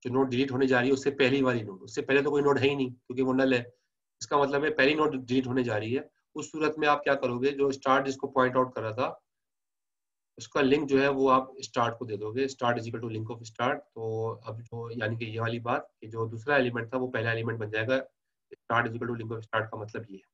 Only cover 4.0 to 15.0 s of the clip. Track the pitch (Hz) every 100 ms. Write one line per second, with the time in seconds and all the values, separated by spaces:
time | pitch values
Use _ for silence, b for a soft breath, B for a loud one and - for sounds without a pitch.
4 | _ _ - 151 139 143 151 151 135 151
5 | 151 131 120 131 127 127 120 107 110 131
6 | 151 _ _ 156 151 160 151 156 147 147
7 | 143 139 131 120 135 139 139 127 - 135
8 | 139 135 135 135 127 127 127 120 110 107
9 | 139 - _ _ _ _ _ _ _ _
10 | _ _ _ - 117 160 135 143 143 135
11 | 139 135 135 131 131 - 131 - 117 117
12 | 120 104 107 113 135 - 123 120 113 113
13 | 117 110 110 117 117 _ 120 147 - -
14 | 113 110 113 113 - 110 117 117 117 117